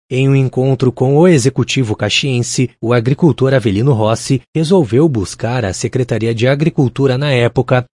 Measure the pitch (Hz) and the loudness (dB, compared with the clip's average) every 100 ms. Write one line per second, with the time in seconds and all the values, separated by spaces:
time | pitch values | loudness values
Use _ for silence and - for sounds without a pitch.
0 | - 131 135 139 131 - 135 131 127 - | -8 -2 2 2 0 0 -2 0 0 0
1 | 127 143 180 156 120 131 117 135 113 104 | 0 4 4 4 2 -2 -2 -2 -2 -2
2 | 107 - 143 123 113 - 123 - 113 120 | -2 -2 -2 -2 -2 -2 -4 -4 -2 0
3 | 117 147 170 123 131 131 113 123 135 117 | 0 2 2 2 0 0 0 0 0 2
4 | 107 113 - 131 _ 156 160 190 120 117 | 0 -2 -2 -4 _ -4 0 2 2 2
5 | 165 117 90 - 110 127 101 87 113 131 | 2 0 -6 -6 -6 -4 -4 -4 -4 -4
6 | 120 113 113 113 123 139 160 - 123 - | -2 -2 -2 0 0 2 0 0 -2 2
7 | 139 127 147 127 117 - - 127 123 | 0 0 0 0 0 0 0 0 -2